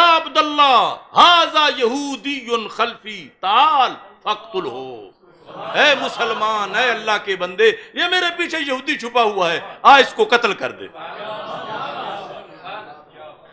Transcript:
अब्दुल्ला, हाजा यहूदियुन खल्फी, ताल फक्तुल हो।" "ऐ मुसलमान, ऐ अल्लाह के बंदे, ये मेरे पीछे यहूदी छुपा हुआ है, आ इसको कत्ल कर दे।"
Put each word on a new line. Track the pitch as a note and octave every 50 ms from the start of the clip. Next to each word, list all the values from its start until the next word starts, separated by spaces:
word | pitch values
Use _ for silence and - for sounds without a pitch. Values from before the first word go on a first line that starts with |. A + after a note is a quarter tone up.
| E4+ E4+ E4
अब्दुल्ला, | D#4+ E4 D4+ C4+ D4+ D#4 D4+ D4 D4 C#4+ C#4 B3+ A3+ F#3+ D#3 C3 - - - -
हाजा | E3+ C#4 E4+ F4 E4+ E4 D4+ D4 D#4 D4+ D4
यहूदियुन | C4 B3+ B3+ A3 B3 C#4+ C#4+ C#4 C4+ A#3+ F#3+ C#4 C#4+ C4+ A#3+ A3 A#3 A3+ G#3+ F#3+
खल्फी, | - - A3 A#3 A3 E3+ - G#3+ G#3+ F#3+ D#3 C#3+ - _
ताल | - F#3 G#3 A#3+ C#4+ D#4 D#4 C#4 B3 G#3+ D#3 - - - - _ _
फक्तुल | F#3 - - - - - F#3+ E3+
हो।" | C3+ A#2 C3 C3+ C3 B2 A2 G2+ F#2+ - _ _ _ _ _ - - - - - - -
"ऐ | F3 B3+ D4 C#4+
मुसलमान, | C4 C4+ B3 - - A#3 A#3 A3+ G#3+ G#3+ G#3+ A3 G#3+ G3+ F#3+ F#3+
ऐ | G#3+ B3+ B3
अल्लाह | A3+ G#3+ G#3+ A3 G#3+ G3+
के | G#3 G3+ F#3+
बंदे, | F3+ F3+ F3+ F#3 F#3 A3 A3+ F3 - - - -
ये | B3+ E4 F4
मेरे | F#4 F#4 F4+ F4
पीछे | E4+ F4 E4+ - E4 D#4+
यहूदी | D4 C#4 C4 C4 C4 D4+ D4
छुपा | - A#3 A#3 A#3 B3 A#3
हुआ | G#3+ G#3 F#3+ F3+ E3
है, | E3 C#3+ - - - - -
आ | A3 C4+ C#4
इसको | B3 - - - G#3+
कत्ल | G#3+ B3 A#3 A3+ G#3+ F#3+
कर | - - -
दे।" | - - G3 - - D#3+ D#3+ E3+ - - G#3 G#3+ G#3+ G#3+ G#3+ - - - F#3+ F#3+ F#3 - - D3 - - - - - - - - - - - - - - - F#3+ F#3+ - - - - - - _ _ - D#3 D#3 C#3+ - - -